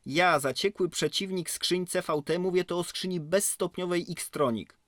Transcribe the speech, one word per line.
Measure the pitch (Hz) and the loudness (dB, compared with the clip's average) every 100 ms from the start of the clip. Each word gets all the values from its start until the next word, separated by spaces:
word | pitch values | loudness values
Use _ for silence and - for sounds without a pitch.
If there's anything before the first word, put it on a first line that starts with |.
| - | -4
ja, | 143 180 156 | 2 4 4
zaciekły | 131 127 - - 180 | 2 0 -2 0 -2
przeciwnik | - 156 - 196 190 165 | 0 -2 -2 -2 -4 -4
skrzyń | - - 180 180 | -4 0 0 0
C | 185 | -2
V | 175 156 147 | 0 -2 0
T, | 165 | 0
mówię | 185 180 | 2 2
to | 175 175 | 2 -2
o | |
skrzyni | 175 - 185 180 | -2 -4 -4 -4
bezstopniowej | 151 185 196 - 180 - 180 175 170 | 2 2 2 0 -4 -2 -2 -2 -2
X-Tronic. | 170 - - 139 110 - _ | -6 -8 0 2 2 -4 _